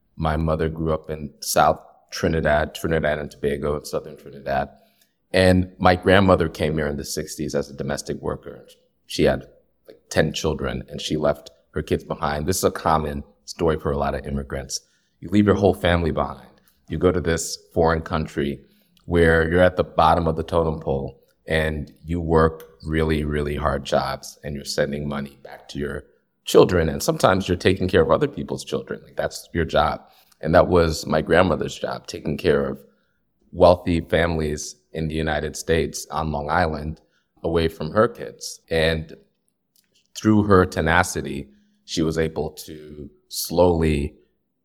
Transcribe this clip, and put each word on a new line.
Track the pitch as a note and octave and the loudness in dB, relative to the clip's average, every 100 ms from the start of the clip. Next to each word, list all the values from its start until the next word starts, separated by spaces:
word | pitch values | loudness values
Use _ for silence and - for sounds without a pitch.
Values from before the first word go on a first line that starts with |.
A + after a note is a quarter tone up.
| _ - | _ -4
My | D#2 D#2 | -2 0
mother | D#2+ D#2 D#2+ | 0 0 -2
grew | D#2+ D#2+ | -2 -4
up | D#2 - | -4 -6
in | D2+ C#2+ - | -10 -10 -12
South | - E2+ D2+ D2+ - _ _ | -4 2 2 2 -8 _ _
Trinidad, | - E2+ D#2+ D2+ D2+ D2+ - | -4 -2 0 2 0 0 -6
Trinidad | E2+ D#2+ D2+ D2+ | -2 0 0 -2
and | D2 | -6
Tobago, | - C#2+ C#2+ D2 D2 | -6 -6 -4 -4 -6
and | - | -6
Southern | D#2 D#2 D2 | -8 -10 -18
Trinidad. | C#2+ C#2 C#2 C#2 D2 - _ _ _ _ - | -20 -14 -6 -4 -4 -12 _ _ _ _ -4
And | F#2 F#2 F#2 F2+ - | 2 4 4 2 2
my | F2+ F2+ | 4 4
grandmother | F#2 F#2+ F#2 F2 D#2+ | 6 6 6 4 2
came | - D2+ D#2 | -2 -2 -2
here | D2 | -4
in | C#2+ | -4
the | |
sixties | - - D#2 - D2+ D2 | -8 -8 -8 -8 -6 -4
as | C#2+ | -6
a | C#2 | -10
domestic | C#2 C#2+ - C#2 | -8 -8 -8 -8
worker. | D2 - C#2 C2 - _ _ _ _ | -8 -8 -12 -20 -20 _ _ _ _
She | - | 0
had, | C#2 C2+ - _ _ _ _ | 0 0 -8 _ _ _ _
like, | - _ | -20 _
ten | F#2 D#2 | 0 0
children, | - D#2+ C#2+ C2+ B1 - | -2 -4 -4 -6 -6 -10
and | C#2+ | -12
she | - D#2 | -6 -2
left | D2 D2 - _ _ | 0 -2 -8 _ _
her | - | -10
kids | D#2 E2+ | -4 -4
behind. | - D#2 D2+ D2 D#2 | -4 -6 -4 -4 -4
This | F#2 | 0
is | |
a | F#2+ | -2
common | - F2 D#2+ D2+ C#2+ - _ - | 0 0 0 0 -8 -12 _ -18
story | - E2 D#2 | -2 -2 0
for | D#2 | -2
a | C#2+ | -2
lot | C#2+ | -4
of | C#2+ C#2+ | -4 -6
immigrants. | C#2 C2+ C2+ C2 - _ _ _ _ | -8 -6 -10 -10 -12 _ _ _ _
You | E2+ | 0
leave | G2+ G#2 | 2 4
your | F#2 | 4
whole | G2 | 4
family | - F2 F2 D#2+ | 2 2 2 0
behind. | D2 C#2 C2+ - _ _ _ - | -2 -4 -8 -18 _ _ _ -10
You | D#2 | 0
go | F2 | 0
to | F2 | 2
this | D#2+ D#2+ - - _ | -2 -2 -4 -12 _
foreign | F2+ D#2+ D#2+ | 0 2 2
country | D#2 E2+ D#2 D#2+ C#2+ C#2 _ _ _ _ - | -2 -4 -4 -4 -4 -6 _ _ _ _ -2
where | E2+ E2 E2 D#2+ | 4 4 4 2
you're | F2 | 4
at | F2+ F2 | 4 4
the | |
bottom | D#2+ - D#2+ E2+ E2 | -2 4 4 4 2
of | D#2+ | -2
the | |
totem | D#2 E2+ D#2+ D#2 | -2 0 0 -4
pole, | - C#2 C2+ - _ _ - | -4 -4 -6 -12 _ _ -4
and | D#2+ D#2 D2+ C#2 _ D2+ | -2 -2 -4 -10 _ -8
you | E2+ | -6
work | D#2+ D#2+ D#2+ - - _ D#2+ | 2 4 4 2 -18 _ -4
really, | D#2+ D#2+ D2+ | -2 0 0
really | D2 D2 D2 D2 | -2 -4 -4 -2
hard | D2+ C#2 | -2 -2
jobs, | C2+ C#2+ C2+ C2+ - - | -2 -2 -2 -8 -12 -14
and | D2 C#2+ | -12 -12
you're | - | -8
sending | - C#2+ D2 D2 | -4 -2 -4 -6
money | C#2+ C#2 - | -8 -10 -16
back | - C#2+ - | -20 -20 -14
to | C#2+ | -10
your | C#2+ C#2 - _ _ _ - | -8 -8 -14 _ _ _ 4
children. | F3+ B2+ F2+ D#2+ | 6 6 4 2
And | C#2+ | -2
sometimes | - D#3+ A#2 F#2+ G2 | -4 2 2 2 0
you're | F2+ | 0
taking | - - F#2 | 2 0 2
care | F2 | 2
of | D#2+ | 4
other | - C#3+ | 2 0
people's | - C#2+ C2+ | -6 -10 -10
children. | - C2 - G#1+ | -8 -8 -8 -14
Like, | - - | -12 -8
that's | C#2+ - - | -8 -8 -8
your | E2+ D2+ | -4 0
job. | D2 D2+ - - _ _ _ | 0 0 -2 -12 _ _ _
And | D#2 F2 | 4 4
that | D#2+ | 6
was | F2 E2 D#2 D2+ | 4 4 0 -2
my | D#2 | -2
grandmother's | D2+ E2 F#2 D2 C#2 - | 2 4 4 2 -4 -8
job, | - - - | -8 -8 -12
taking | E2+ C#2+ C#2+ | -10 -6 -2
care | F2+ C#2+ C2+ | 0 2 0
of | C2+ - _ _ _ _ _ _ | -6 -14 _ _ _ _ _ _
wealthy | E2+ F2 F2+ F2+ E2 | 4 6 6 2 -2
families | - E2 E2+ D#2+ D2+ D2 - - _ | 0 0 0 -2 -4 -6 -10 -16 _
in | D#2+ D#2+ | -8 -6
the | D#2 | -4
United | D#2 D2+ D2+ - | -2 -2 -4 -8
States | - E2 C#2+ - - | 0 0 0 -6 -10
on | D2 D#2 | -6 -4
Long | D2 D2 | -6 -2
Island | E2 E2 D2+ D2+ D#2 _ _ _ _ | 0 0 -2 -8 -12 _ _ _ _
away | E2 E2 E2 | -2 0 -2
from | - D#2 | -4 -4
her | G2+ A#2 | 0 0
kids. | - A#1 - - - - | -2 -14 -14 -16 -16 -4
And | E2 D#2+ E2 D#2+ - _ _ _ _ _ _ _ _ _ - | 0 0 0 -6 -16 _ _ _ _ _ _ _ _ _ -2
through | G#2+ G#2+ | 4 4
her | G2+ F#2 F2+ | 6 6 6
tenacity, | F#2 D#2+ F2 F#2 D#2 C#2 C#2 C#2 _ _ _ - | 2 2 4 2 -2 -6 -8 -12 _ _ _ -10
she | - | -2
was | D#2+ D#2+ | -2 0
able | D#2+ G#2 - | -2 -2 -8
to | - - D2+ D2+ D2 C#2+ _ _ | -10 -18 -18 -16 -16 -18 _ _
slowly | - - E2 F2+ E2 D#2+ C#2+ C#2+ - _ _ _ _ | -10 -4 4 4 4 2 0 -4 -10 _ _ _ _